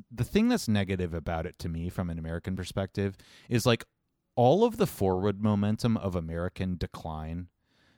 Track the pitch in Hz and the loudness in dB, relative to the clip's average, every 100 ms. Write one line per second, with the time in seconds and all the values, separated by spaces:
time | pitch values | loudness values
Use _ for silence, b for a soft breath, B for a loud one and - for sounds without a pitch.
0 | - 113 123 202 233 247 - 104 95 92 | -14 -6 0 2 4 2 2 0 2 -2
1 | 90 82 78 82 85 - 87 82 87 98 | -2 -4 -2 -4 -4 -6 -6 -4 -4 -4
2 | 90 82 80 85 - 92 90 - 98 - | -4 -4 -6 -6 -4 -6 -6 -6 -4 -2
3 | 98 95 b b b 120 123 117 - _ | -2 -4 b b b 0 2 2 -2 _
4 | _ _ _ - 120 175 233 226 185 - | _ _ _ 2 4 6 4 2 0 2
5 | 95 92 104 98 107 104 104 110 120 110 | 2 4 2 2 2 2 2 2 2 0
6 | 95 90 82 82 90 - 95 87 90 - | 0 -2 -4 -4 -4 -4 -4 -2 -6 -8
7 | 82 78 80 82 90 _ _ _ _ | -10 -8 -6 -8 -10 _ _ _ _